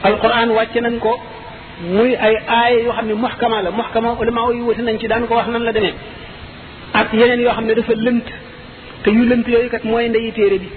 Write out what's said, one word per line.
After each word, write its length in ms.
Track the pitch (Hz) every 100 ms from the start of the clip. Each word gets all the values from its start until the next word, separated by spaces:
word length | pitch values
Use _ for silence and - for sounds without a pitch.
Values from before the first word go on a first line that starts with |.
Alquran 460 | 196 208 220 240 233 220
wàcce 220 | 226 233
nañ 160 | 233 233
ko 200 | 220 226 - - - - - - 170 190
muy 200 | 247 240
ay 200 | 220 220 -
aaya 320 | 233 240 240
yoo 100 | 233
xam 140 | 226 226
ne 60 |
muhkama 480 | 214 240 - 233 220
la. 100 | 185
Muhkama, 380 | 202 226 233 233 233
ulama 220 | 220 233 240
yi 80 | 240
wuute 200 | 240 220
nañ 160 | 233 220
ci, 80 | 226
daan 200 | 220 233
ko 80 | 233
wax 120 | 214
nan 160 | 233
la 80 | 233
demee. 200 | 220 190 - - - - - - - - - -
Ak 200 | 214 220
yeneen 280 | 220 240 247
yoo 100 | 240
xam 140 | 214 226
ne 80 | 226
dafa 180 | 233 220
lënt, 300 | 233 240 - - - - - - - -
te 60 | -
yu 140 | 214 240
lënt 200 | 247 226
yooyu 220 | 233 240
kat 140 | 226
mooy 260 | 220 233 233
ndeyi 220 | 226 233
téere 260 | 220 202 190
bi. 100 | 185